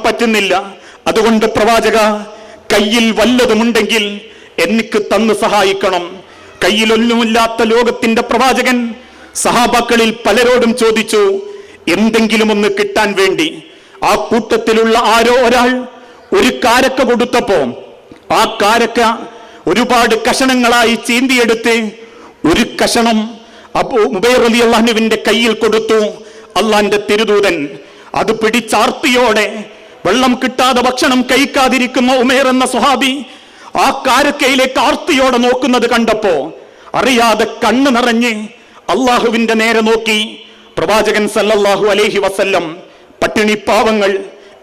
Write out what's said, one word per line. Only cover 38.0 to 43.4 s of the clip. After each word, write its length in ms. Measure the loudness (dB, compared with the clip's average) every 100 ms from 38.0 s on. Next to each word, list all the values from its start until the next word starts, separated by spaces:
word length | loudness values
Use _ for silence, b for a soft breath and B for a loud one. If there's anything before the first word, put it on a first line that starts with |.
| 0 0 -2 -4 -10 -16 B B -4
അള്ളാഹുവിന്റെ 640 | -2 0 0 0 -2 0
നേരെ 280 | 0 0 0
നോക്കി. 560 | 2 0 0 -4 -4 -10 B B B -6
പ്രവാചകൻ 520 | -2 0 0 0 -2
സല്ലല്ലാഹു 560 | -2 0 0 0 0 0
അലൈഹി 320 | 0 0 -2
വസല്ലം, 600 | -4 -2 -2 -2 -4 -12 -18 B B -6
പട്ടിണി 300 | -4 0